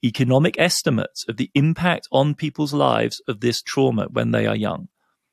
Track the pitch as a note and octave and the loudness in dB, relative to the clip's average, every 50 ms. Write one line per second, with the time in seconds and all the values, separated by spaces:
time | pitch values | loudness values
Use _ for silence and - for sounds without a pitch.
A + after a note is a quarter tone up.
0 | - A#2+ G#2+ - C3 B2 C3 C3+ D#3 F3+ - - E3 F3+ - - - D#3+ B2+ G#2+ | -2 -2 0 2 2 4 4 4 4 2 2 2 0 0 0 0 -2 0 0 0
1 | - - - - - - A2+ G#2+ C3 - - C#3+ C#3 D#3+ E3 - E3+ F3+ E3 - | -2 -4 -8 -10 -10 -8 -6 -6 -4 -2 0 2 2 2 2 0 0 0 -2 -2
2 | - - - C3+ C#3 D3+ C#3+ - D#3+ D3+ - - D3+ C#3+ C#3+ D3 C#3+ C3 A#2 A2 | -4 -2 0 2 2 2 0 -2 -4 -6 -4 -4 -4 -2 0 0 2 2 2 2
3 | A#2 A#2 - - - - A#2+ G2+ A#2 A#2+ A2+ - - - - C#3 C3+ C3 A#2+ G#2+ | 0 -2 -4 -6 -8 -10 -6 -4 -2 -2 -2 -2 -6 -6 -2 0 2 2 2 0
4 | G2+ - - A#2 A#2 A2+ A#2 A2+ A2 A2 G#2+ G#2+ G#2+ G2 E2+ - - - _ _ | -2 -4 -2 -2 -2 0 0 0 0 0 0 -2 -2 -4 -4 -6 -10 -14 _ _
5 | _ _ _ _ _ _ | _ _ _ _ _ _